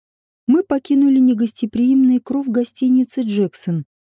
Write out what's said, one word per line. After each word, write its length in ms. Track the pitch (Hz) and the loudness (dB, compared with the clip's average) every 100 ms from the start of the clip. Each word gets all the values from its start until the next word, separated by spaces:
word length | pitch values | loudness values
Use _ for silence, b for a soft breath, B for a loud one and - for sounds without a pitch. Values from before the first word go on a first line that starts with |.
| _ _ _ _ - | _ _ _ _ 0
Мы 160 | 302 | 0
покинули 560 | 392 320 - 277 277 269 | 0 -4 0 2 4 4
негостеприимный 1000 | 254 220 226 - 226 220 247 269 254 247 | 2 2 -2 -4 -6 -2 2 2 2 2
кров 300 | - 269 269 | -2 -6 -2
гостиницы 760 | 226 240 - 262 254 247 - | -4 -4 -2 0 2 0 -4
«Джексон» 640 | 233 202 185 - - 165 - _ | -4 -2 -2 -4 -6 -6 -8 _